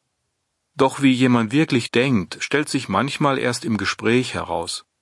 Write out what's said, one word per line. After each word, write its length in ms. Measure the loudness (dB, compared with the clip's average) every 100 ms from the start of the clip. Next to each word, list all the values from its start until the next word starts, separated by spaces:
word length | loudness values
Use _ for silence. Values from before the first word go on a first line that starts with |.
| _ _ _ _ _ _ _
Doch 300 | 0 0 4
wie 80 | 2
jemand 400 | 4 4 4 2
wirklich 400 | 0 2 0 0
denkt, 480 | 0 2 0 -2 -8
stellt 300 | -4 -2 -2
sich 200 | -4 -2
manchmal 480 | -2 -2 0 0 0
erst 280 | -2 -2 -4
im 120 | -2
Gespräch 560 | -2 -2 2 2 0
heraus. 500 | -6 -6 -6 -6 -10 _ _